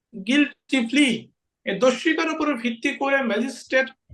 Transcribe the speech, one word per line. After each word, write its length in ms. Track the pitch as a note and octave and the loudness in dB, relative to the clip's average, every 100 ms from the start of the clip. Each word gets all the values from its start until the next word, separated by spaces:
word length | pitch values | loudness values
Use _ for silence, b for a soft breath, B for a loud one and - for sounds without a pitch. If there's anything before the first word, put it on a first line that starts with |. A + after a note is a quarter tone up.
| _ | _
guilty 640 | A3 F#3+ C#4+ C4+ - _ C4+ A3+ | -10 0 2 2 -2 _ -2 2
plea, 360 | C#4+ C#4 E3 - _ _ _ | 2 2 0 -8 _ _ _
এ 140 | - F#3 | -8 2
দোষ 220 | B3+ B3 | 2 2
স্বীকার 300 | E4 D#4+ D#4+ | 0 0 -2
উপরে 240 | D#4+ D4 | -2 -2
ভিত্তি 420 | B3 A#3+ A#3 C#4 - | -2 -4 -4 -6 -2
করে 260 | C#4 C#4 | 0 0
ম্যাজিস্ট্রেট 680 | A#3+ G3+ C4+ - - C4+ C4 - _ | 0 -2 -4 -8 -2 0 0 -8 _